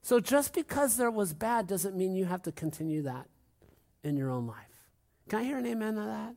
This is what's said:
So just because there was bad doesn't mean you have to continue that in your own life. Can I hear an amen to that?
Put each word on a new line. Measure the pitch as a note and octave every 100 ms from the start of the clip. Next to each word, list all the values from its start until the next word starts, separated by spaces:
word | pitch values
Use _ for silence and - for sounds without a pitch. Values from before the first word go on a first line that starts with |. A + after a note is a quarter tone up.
So | - A#3+
just | - C#4 C#4
because | - D4+ C#4 C#4 A#3+
there | A#3+
was | A3 G3
bad | D3+ A3 A#3 F#3
doesn't | F#3+ G3 F#3+
mean | F#3+ F#3
you | F3+
have | F3+
to | F3
continue | D#3 D#3 D#3 D#3+ D3+
that | C#3+ B2+ - _ _ _ - _ _ _
in | D3 C#3+
your | C3+
own | B2+ A#2
life. | G#2+ - - - _ _ _ -
Can | G#3+
I |
hear | B3 C#4
an | A#3+
amen | A3+ A3 G#3+
to |
that? | G#3+ A3 A3